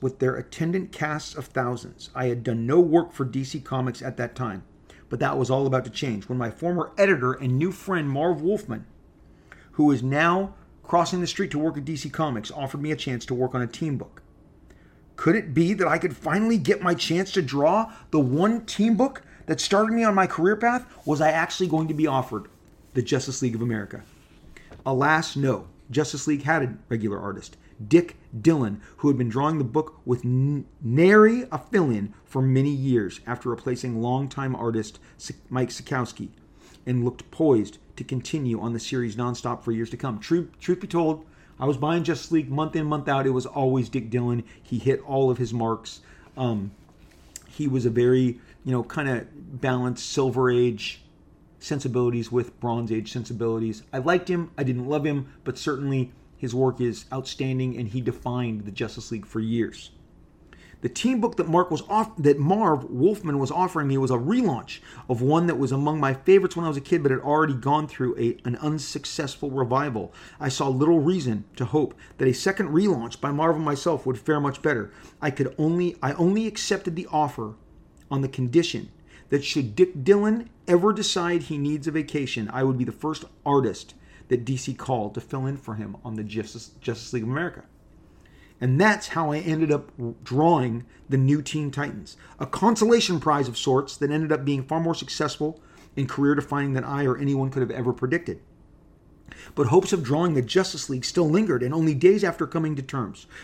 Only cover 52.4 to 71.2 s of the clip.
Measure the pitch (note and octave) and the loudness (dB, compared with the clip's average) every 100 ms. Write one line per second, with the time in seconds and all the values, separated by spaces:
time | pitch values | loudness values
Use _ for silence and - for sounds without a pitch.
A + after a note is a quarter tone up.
52.4 | A#2 - A#2+ A#2 A#2 A2 A2 B2+ A2 A#2+ | -2 -4 -4 -2 -2 -2 -4 -8 -8 -4
53.4 | A2+ A2+ A2+ G#2+ - C3+ C3 F3+ F3 F3 | -2 -2 -2 -6 -8 -4 2 2 2 -4
54.4 | E3 - C3+ B2 B2 D3+ D3 C#3+ C3+ - | -4 -4 -2 -2 -2 -2 0 -2 -4 -10
55.4 | - - - C3+ C#3 C3+ B2+ - - - | -10 -6 -4 -4 -2 -2 -2 -6 -20 -10
56.4 | C3 A#2+ C3 B2+ B2 A2 - C3 B2+ - | -4 0 0 2 -2 -4 -8 -10 -8 -6
57.4 | C3+ C3 B2+ A#2+ A#2 B2+ A#2+ A#2+ - B2 | -4 -2 -2 -4 -6 -4 -4 -4 -4 -4
58.4 | A#2+ A2 G#2 F#2+ A#2 - - A2+ F#2+ A2+ | -4 -4 -8 -6 -8 -8 -10 -10 -6 -4
59.4 | A2+ A#2 G#2+ - - - - - - _ | -2 0 -2 -6 -20 -20 -20 -20 -20 _
60.4 | - - - - B2+ - A#3 B3+ G#3 - | -20 -20 -20 -8 -6 -2 0 2 0 0
61.4 | E3 E3 F3+ D#3+ - G#3 G#3+ - C#3+ C#3+ | 2 2 2 0 0 0 0 2 4 4
62.4 | C#3+ G3+ G#3 D3 B2+ A#2+ D#3+ G#3 E3 C#3+ | 4 2 2 2 -2 2 2 2 -2 -2
63.4 | C3+ D3 F#3 E3 C#3+ C3+ C3 B2 C3 A#3+ | -2 0 -2 0 0 2 2 2 2 2
64.4 | A#3 A#2+ - - - - - B2 B2+ D#3 | 2 0 -6 -16 -18 -12 -4 0 2 4
65.4 | F3 C3 C3 C3+ D3 D#3 C3+ C3 - F#3+ | 4 2 0 0 0 0 -2 0 6 6
66.4 | F3+ - E3+ C#3 C3+ E3+ C#3+ C3 C3+ D3+ | 6 -2 -4 -4 0 2 2 0 2 2
67.4 | D#3 C3 C3+ D3 D3+ - B2+ - A#2+ - | 2 0 0 0 0 -4 -2 0 0 -2
68.4 | B2+ A#2+ D3+ D#3 C3+ C#3 - - C#3+ - | -4 -4 -2 -4 -4 -10 -8 -6 -6 -6
69.4 | D3 C3+ B2 C3 C#3+ A2 F2+ - - - | -6 -2 0 0 0 -4 -8 -12 -20 -8
70.4 | C#3 C3 C#3 C3 D#3 E3 D3 F#3 | -4 -2 0 2 4 4 4 2